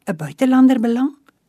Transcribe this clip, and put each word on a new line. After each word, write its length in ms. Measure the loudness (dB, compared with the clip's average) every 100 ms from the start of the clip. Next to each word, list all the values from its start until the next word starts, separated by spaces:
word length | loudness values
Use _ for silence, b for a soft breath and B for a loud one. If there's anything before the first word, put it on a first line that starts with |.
| -12
'n 100 | -10
buitelander 640 | -10 -4 0 4 4 2
belang?" 360 | -2 -2 -4 -6 _ _